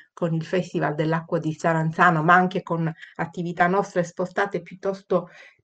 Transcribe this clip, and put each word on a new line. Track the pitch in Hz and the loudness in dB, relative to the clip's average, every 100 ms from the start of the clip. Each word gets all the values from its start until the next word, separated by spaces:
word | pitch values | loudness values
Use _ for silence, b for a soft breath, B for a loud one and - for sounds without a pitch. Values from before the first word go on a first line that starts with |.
| B | B
con | - 175 | -6 -2
il | 165 | -2
Festival | 160 185 175 175 151 | -2 -2 -2 -2 -2
dell'Acqua | 151 156 165 165 170 | -2 -2 -2 -2 -4
di | 156 | -4
Saranzano, | 156 170 160 160 160 180 160 | -2 0 2 0 4 4 4
ma | 156 | 6
anche | 180 180 185 | 6 4 -2
con | - 165 160 160 B - | -4 -4 -4 -6 B -8
attività | 165 - 170 175 175 | -8 -6 -6 0 2
nostre | 196 196 185 | 2 0 -2
spostate | 170 - 180 - 202 175 | -4 -4 -6 -2 -4 -4
piuttosto, | - 185 196 190 - 180 175 B B B | -10 -8 -6 -6 -2 -2 -2 B B B